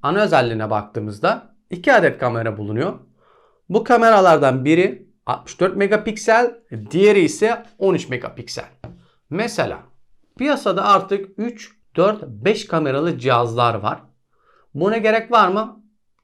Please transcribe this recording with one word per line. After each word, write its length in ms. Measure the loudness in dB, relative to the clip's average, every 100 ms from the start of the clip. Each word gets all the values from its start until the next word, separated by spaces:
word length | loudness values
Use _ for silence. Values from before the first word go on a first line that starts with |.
ana 200 | -2 0
özelliğine 480 | 2 2 0 -2 -2
baktığımızda 840 | -4 -4 -10 -10 -4 -4 -4 -8 _ -16
iki 220 | -6 4
adet 260 | 4 4 0
kamera 400 | -4 -2 -6 -6
bulunuyor. 340 | -6 -4 -4 -6 _ _ _ _ _ _ -2
Bu 160 | -2
kameralardan 800 | 2 4 6 6 6 6 4 2
biri 440 | 2 2 2 -2 -16 _ -8
altmış 340 | -8 -8 -2
dört 160 | -2 0
megapiksel, 800 | 0 0 -2 -6 2 2 2 -4 -16 -14 -4
diğeri 300 | 2 4 6
ise 420 | 2 0 -2 -2 -8 -4
on 160 | -2
üç 140 | -2 -4
megapiksel. 560 | -8 -10 -14 -14 -14 -14 _ -20 -20 _ _ -10
Mesela 520 | -6 -6 -4 -6 -6 -16 _ _ _ _ -6
piyasada 460 | -4 -2 -2 -2
artık 440 | 2 0 0 -6 -6 -10
üç, 340 | -10 -10 -20 _ _ 0
dört, 260 | 0 0 -8
beş 400 | -6 -2 -2 -2
kameralı 520 | -4 -2 -2 -4 -2
cihazlar 560 | 0 0 0 0 0
var. 280 | 0 -4 -8 _ _ _ _ _ _ _
Buna 220 | -4 -2 0
gerek 360 | 0 0 2
var 160 | 2 2
mı? 340 | 0 -6 -12 _ _ _ _